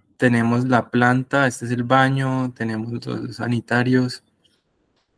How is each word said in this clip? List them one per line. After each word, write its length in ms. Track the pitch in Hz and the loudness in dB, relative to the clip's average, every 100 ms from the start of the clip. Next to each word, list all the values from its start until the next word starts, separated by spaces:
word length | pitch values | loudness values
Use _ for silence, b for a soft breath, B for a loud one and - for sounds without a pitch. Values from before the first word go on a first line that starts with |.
| _ - | _ 0
tenemos 480 | 127 120 117 120 127 | 2 2 2 0 2
la 240 | 123 - | 2 2
planta, 560 | 120 123 127 131 139 135 | 2 2 2 0 0 0
este 200 | - 120 | -2 -6
es 60 | |
el 120 | 123 | -4
baño, 680 | 120 131 131 135 135 131 127 | 2 4 4 0 -2 -4 -4
tenemos 380 | 123 113 110 117 | -6 -6 -6 -8
los 100 | 120 | -10
dos 340 | 127 113 117 110 | -8 -8 -10 -8
sanitarios 880 | 117 120 - 120 123 127 127 - _ _ _ _ _ _ _ _ _ | -4 -4 0 0 2 2 0 -6 _ _ _ _ _ _ _ _ _